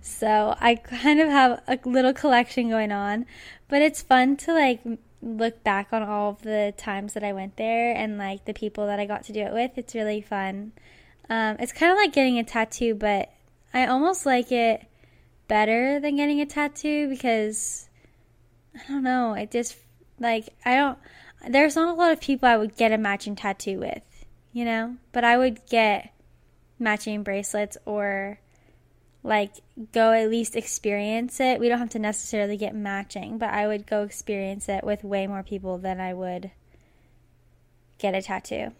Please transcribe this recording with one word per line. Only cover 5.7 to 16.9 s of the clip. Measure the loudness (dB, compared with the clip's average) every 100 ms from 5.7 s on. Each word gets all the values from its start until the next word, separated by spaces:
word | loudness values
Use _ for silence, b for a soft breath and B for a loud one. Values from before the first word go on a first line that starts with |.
| -2 -2
on | -4
all | -2 -2 -2
of | -4
the | -4 -2 -2 -4
times | -8 -6 -6
that | -6
I | -6
went | -6 -8 -6
there | -2 0 0
and, | -2 -4 -6
like, | -6 -8
the | -8
people | -8 -8 -4 -4
that | -2
I | -4
got | -6
to | -8
do | -6
it | -4
with. | -2 -2 -4
It's | -10
really | -6 -4 -4
fun. | -4 -6 -4 -6 -12 -18 b b b b _
Um, | -2 -2 -2
it's | -6
kinda | 2 4
like | 4 4
getting | 4 2 2
a |
tattoo, | -2 -2 -4 -2 -2
but | 0 0 0 -2 _ _ _ _
I | -2 0
almost | 2 2 0 2
like | 2 2
it | 2 2 0 -4 b b b b _ _
better | 2 4 2 2 0
than | 0 0
getting | 2 0
a | -2
tattoo | -2 -4 -2 -2